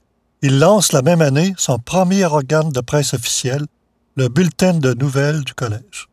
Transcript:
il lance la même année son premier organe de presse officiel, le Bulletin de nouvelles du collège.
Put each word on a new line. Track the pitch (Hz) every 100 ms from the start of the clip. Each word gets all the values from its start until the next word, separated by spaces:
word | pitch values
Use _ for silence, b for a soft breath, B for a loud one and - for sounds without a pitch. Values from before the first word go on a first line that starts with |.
| _ _ _ _
il | 139 135
lance | 160 208 -
la | 147
même | 135 170
année | 147 135 185 185
son | - 123
premier | - 180 180 196
organe | 180 151 131 156 156
de | 131
presse | 120 147 139
officiel, | 135 - - 127 139 147 _ _ _ _
le | - 127
Bulletin | 131 180 - 185
de | 165 131
nouvelles | 120 135 135 143 156
du | 131
collège. | - 120 107 - - -